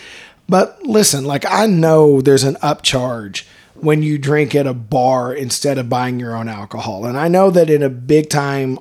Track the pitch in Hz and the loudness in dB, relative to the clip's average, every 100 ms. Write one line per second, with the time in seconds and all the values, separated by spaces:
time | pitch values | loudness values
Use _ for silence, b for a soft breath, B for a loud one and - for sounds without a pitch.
0 | B B B B - 185 - - 320 214 | B B B B -2 0 0 -4 -2 0
1 | 202 143 135 143 - 190 220 175 160 156 | 2 0 -4 -4 -2 0 2 2 4 6
2 | 151 139 135 135 135 - 147 147 - 135 | 6 6 4 4 2 -2 -4 -2 -2 -4
3 | 123 117 101 95 b b b - 156 156 | -4 -8 -10 -14 b b b -6 0 0
4 | 151 147 139 151 147 147 135 123 110 139 | 0 -2 0 0 0 0 -2 -4 -4 0
5 | 127 131 123 143 127 - 143 131 120 123 | 2 0 -2 -6 -6 -4 -2 -2 -4 -4
6 | 123 123 120 113 113 104 101 110 113 98 | -4 -6 -6 -8 -8 -10 -12 -10 -10 -8
7 | 117 131 165 185 196 180 160 151 139 123 | -8 -4 0 4 4 4 4 2 0 -4
8 | 127 151 151 151 139 139 131 135 | 0 2 2 -2 -2 -4 -4 -6